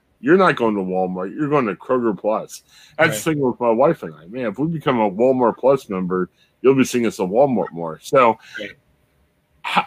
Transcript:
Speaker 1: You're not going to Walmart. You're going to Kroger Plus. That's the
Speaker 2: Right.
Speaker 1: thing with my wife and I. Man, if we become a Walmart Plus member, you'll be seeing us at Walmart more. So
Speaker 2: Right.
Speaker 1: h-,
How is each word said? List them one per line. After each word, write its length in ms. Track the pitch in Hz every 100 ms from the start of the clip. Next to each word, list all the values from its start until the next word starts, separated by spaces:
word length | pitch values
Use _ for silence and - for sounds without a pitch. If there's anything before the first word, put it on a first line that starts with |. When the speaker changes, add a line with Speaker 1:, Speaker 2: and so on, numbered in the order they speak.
| _ _
Speaker 1:
You're 160 | 123 185
not 180 | 180 143
going 180 | 113 104
to 60 |
Walmart. 540 | 92 92 92 90 95 92
You're 140 | 147
going 180 | 147 117
to 80 | 87
Kroger 420 | - 127 117 92
Plus. 460 | 104 107 - - - _ - -
That's 260 | 165 107
the 80 | -
Speaker 2:
Right. 40 | 151
Speaker 1:
thing 100 | 131
with 140 | 113
my 100 | 123
wife 320 | 113 143 165
and 140 | 92 76
I. 100 | 82
Man, 220 | 120 120
if 100 | 101
we 100 | 156
become 320 | 165 147 127
a 120 | 107
Walmart 460 | 92 127 131 120 98
Plus 300 | 127 139 -
member, 400 | 95 92 92 90 _ _ _
you'll 120 | 123
be 120 | 135 127
seeing 200 | 123 113
us 140 | -
at 80 | 95
Walmart 440 | 107 143 113 85
more. 280 | 85 82 78
So 380 | - 139 120 110 - -
Speaker 2:
Right. 120 | 101 - _ _ _ _ _ _ _ _ -
Speaker 1:
h-, 200 | -